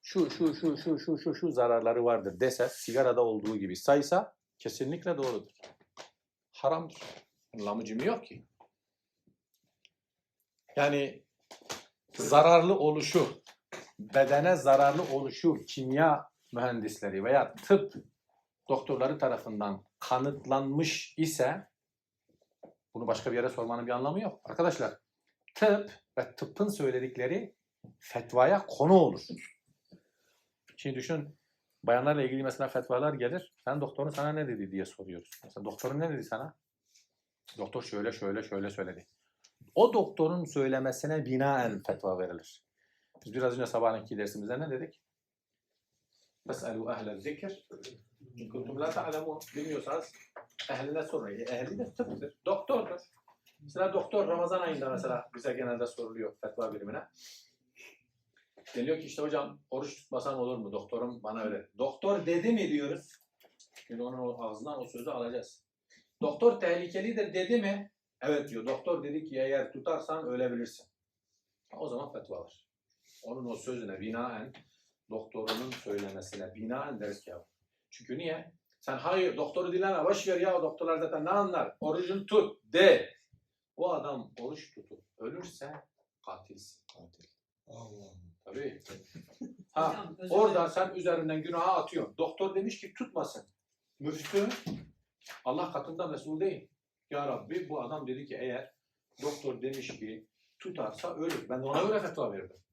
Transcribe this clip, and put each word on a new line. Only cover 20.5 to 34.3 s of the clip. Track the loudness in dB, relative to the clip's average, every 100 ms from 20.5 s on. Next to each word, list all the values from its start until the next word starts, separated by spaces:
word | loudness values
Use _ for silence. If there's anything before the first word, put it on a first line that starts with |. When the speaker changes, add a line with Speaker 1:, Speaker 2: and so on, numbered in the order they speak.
| 0 2 0 0 -2 -6 -2
Speaker 1:
ise | -2 2 0 0 -10 _ _ _ _ _ _ _ _ _ -20 _ _
bunu | -6 -2
başka | 0 0
bir | 0
yere | 0
sormanın | -2 -4 -4 -2
bir |
anlamı | -2 0 -2
yok. | -4 -8
Arkadaşlar | -10 2 2 2 -4 -4 _ _ _ _ -20 4
tıp | 6 6 0 -14 _ -6
ve | -6 -8
tıbbın | -10 -2 -2
söyledikleri | 0 0 0 -4 -4 -2 -2 -4 _ _ _ -20 _
fetvaya | -10 -8 0 6 8 6 2
konu | 2 10
olur. | 10 10 4 -8 -12 -14 _ _ _ _ -20 _ _ _ _ _ _ -20 -8
Şimdi | -6 -6
düşün, | -4 -4 -4 -16 _ _ _ _
bayanlarla | 4 4 6 2
ilgili | 2 0
mesela | -2 -2 -2
fetvalar | -2 0 0 2
gelir. | 0 -2 -2 -8 _ -4
"Sen | -2
doktorun | -2 -4 -4
sana | -2 -2